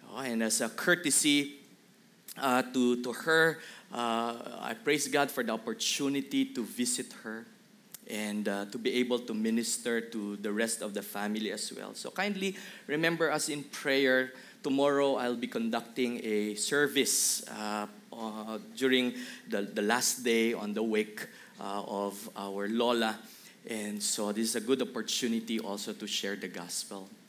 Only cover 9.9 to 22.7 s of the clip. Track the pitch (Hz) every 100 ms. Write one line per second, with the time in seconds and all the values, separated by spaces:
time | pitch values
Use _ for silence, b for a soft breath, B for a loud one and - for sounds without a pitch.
9.9 | 117 113 113 101 101 104 104 113 - 107
10.9 | 101 98 101 104 107 107 104 - 104 101
11.9 | 107 - - 202 190 190 190 B B -
12.9 | 147 165 165 160 151 - 147 135 - 147
13.9 | 135 135 131 127 B B B 147 135 143
14.9 | 139 139 123 123 120 120 120 113 117 -
15.9 | - 123 120 113 107 107 104 - 143 147
16.9 | 139 117 - - - - 107 107 104 104
17.9 | - - 117 110 107 107 110 - - 131
18.9 | 127 123 123 B B - 107 101 110 104
19.9 | 120 123 - 120 113 113 110 104 104 113
20.9 | 107 107 - - B B - 101 101 -
21.9 | 101 101 101 107 - 101 98 101